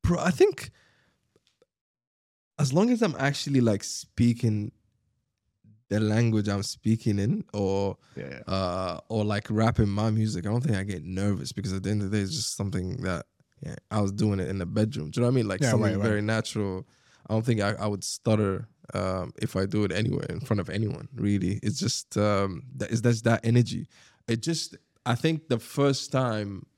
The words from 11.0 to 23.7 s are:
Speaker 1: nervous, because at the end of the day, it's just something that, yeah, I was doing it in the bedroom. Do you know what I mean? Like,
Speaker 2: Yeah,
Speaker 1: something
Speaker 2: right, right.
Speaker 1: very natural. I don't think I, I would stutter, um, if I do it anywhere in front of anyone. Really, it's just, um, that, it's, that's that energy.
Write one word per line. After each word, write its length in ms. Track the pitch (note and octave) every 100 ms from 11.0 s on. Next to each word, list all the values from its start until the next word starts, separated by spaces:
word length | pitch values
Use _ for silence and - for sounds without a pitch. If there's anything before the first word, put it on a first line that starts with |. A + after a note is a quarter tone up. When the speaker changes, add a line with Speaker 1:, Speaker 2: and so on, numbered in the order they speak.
Speaker 1:
nervous, 480 | D2+ F#2 G2+ F#2+ -
because 220 | - G2
at 100 | F#2+
the 60 | F#2+
end 120 | G#2
of 100 | F#2+
the 60 | G#2
day, 60 |
it's 100 | F#2+
just 220 | D3 -
something 420 | - G2+ F#2 F#2 F2+
that, 240 | F#2 F2 - _ _ _
yeah, 100 | - - _
I 100 | G#2+
was 140 | G2+
doing 260 | G2+ G#2+ G2
it 80 | E2+
in 100 | G2
the 80 |
bedroom. 460 | F2+ G#2 A2 - D2+
Do 80 | -
you 20 |
know 40 | A#2+
what 60 |
I 20 |
mean? 120 | C3 G#2+
Like, 100 | F#2
Speaker 2:
Yeah, 100 | C#3
Speaker 1:
something 180 | B2 G#2
Speaker 2:
right, 60 | G2
right. 100 | A2
Speaker 1:
very 140 | G#2
natural. 680 | G#2+ A2 - G#2+ G2+ F#2 - _ _ _ -
I 60 |
don't 120 | A2
think 140 | A#2 A2+
I, 120 | G2+
I 140 | G#2+ G#2
would 180 | G2+
stutter, 640 | - - A#2+ G#2+ G2+ F#2+ A2+ _ -
um, 400 | G2 F#2 F#2+ F2+ -
if 160 | - F#2+
I 80 |
do 180 | G2 G#2
it 80 | G2+
anywhere 340 | F2+ A2 - -
in 100 | E2
front 220 | - G2+
of 80 | F2
anyone. 400 | G2+ G#2+ - -
Really, 460 | B2+ G2+ G2+ F2+ G#2+
it's 180 | G#2 -
just, 360 | A#2+ - - G#2
um, 460 | G#2 G2+ G2 F2 B2+ C3
that, 120 | -
it's, 100 | A#2
that's 200 | A#2+ A2+
that 180 | A2+ A2+
energy. 440 | A2+ A#2+ A2